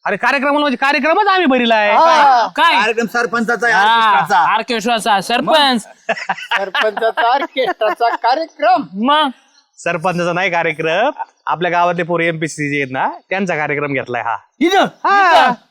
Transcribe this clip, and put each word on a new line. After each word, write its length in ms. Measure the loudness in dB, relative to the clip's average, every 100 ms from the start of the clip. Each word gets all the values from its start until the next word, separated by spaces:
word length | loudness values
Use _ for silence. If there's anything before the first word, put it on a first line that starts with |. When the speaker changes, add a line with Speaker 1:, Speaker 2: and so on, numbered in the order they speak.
| -4
Speaker 1:
अरे 100 | -2
कार्यक्रमाला 440 | -2 0 0 0
म्हणजे 160 | 0 0
कार्यक्रमच 520 | 0 0 0 2 2
आम्ही 180 | 2 2
भरीला 300 | 2 2 2
आहे. 160 | 2
Speaker 2:
हा. 560 | 4 4 6 4 4 2
Speaker 3:
काय? 260 | 0 2
Speaker 4:
कार्यक्रम 320 | 2 0 -2 -2
सरपंचाचा 600 | -2 -2 -2 -2 -2 0
आहे, 80 | 2
Speaker 3:
हा, 340 | 4 4 4
Speaker 4:
ऑर्केस्ट्राचा. 440 | 2 2 2 2
Speaker 3:
ऑर्केस्ट्राचा, 680 | 0 -2 -4 -2 -2 0 0
सरपंच. 680 | 0 -2 2 2 4 0 -4 -14 -6 -6 -6 -10 -4 -4
Speaker 2:
सरपंचाचा 640 | -4 -4 -4 -2 -4 0
ऑर्केस्ट्राचा 920 | 0 0 -2 -4 -4 -2 -4 0 -2 0
कार्यक्रम. 680 | 0 -2 -4 -2 0 0 -2
Speaker 3:
मग? 360 | -4 0 2 0 -4 _ _ _ _
Speaker 1:
सरपंचाचा 560 | -6 -2 -2 -2 -2
नाही 160 | -2 0
कार्यक्रम, 640 | 0 -2 -4 -2 0 -2 -4 -16 _ -6
आपल्या 240 | -4 0
गावातले 320 | 0 0 0
पोरं 200 | -2 -2
एमपीसीसी 460 | -2 -2 -8 -6 -6
जे 120 | -4
आहेत 100 | -4
ना, 280 | -4 -4 -6 _
त्यांचा 260 | -4 -2 -2
कार्यक्रम 380 | -4 -4 -4
घेतलाय 280 | -4 -4 -6
हा. 160 | -4 -8 _ _
Speaker 4:
इथं? 220 | 0 2
Speaker 1:
हा. 720 | 0 -2 0 2 4 4 4 -2 _